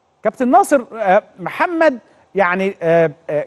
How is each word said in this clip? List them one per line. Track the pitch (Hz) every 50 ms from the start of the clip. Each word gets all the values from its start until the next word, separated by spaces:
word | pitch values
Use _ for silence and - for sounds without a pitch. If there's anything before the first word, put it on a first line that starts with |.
| _ _ _ _ -
كابتن | 208 214 - 262 240
ناصر، | 277 370 403 - 294 277 233 - -
آه، | 226 214 196 180 214 - - _ -
محمد | 175 160 - - 302 370 349 330 330 311 262 226 - _ _ _ _ _ -
يعني، | 190 202 175 180 190 190 196 190 -
آه، | 170 165 165 170 165 160 147 - _ -
آه، | 156 147 151